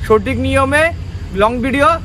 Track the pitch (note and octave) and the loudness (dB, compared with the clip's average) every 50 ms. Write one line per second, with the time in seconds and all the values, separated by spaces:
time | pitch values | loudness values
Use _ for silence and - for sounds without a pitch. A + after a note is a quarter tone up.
0 | - - G#3 G#3+ F#3+ B3+ C4 A3+ C4 C4+ C4+ C4+ C#4 C4 C#4+ D4+ D#4 E4 E4+ - | 2 2 2 2 2 -2 -4 -2 -2 0 2 2 2 2 2 2 2 0 -2 -6
1 | - - - - - - - F#3 G#3 A3+ B3 B3 A#3 C4+ A#3+ C#4+ C#4 - - - | -10 -10 -10 -10 -10 -8 -2 0 0 0 0 0 -2 -2 0 2 2 2 2 0
2 | - | -4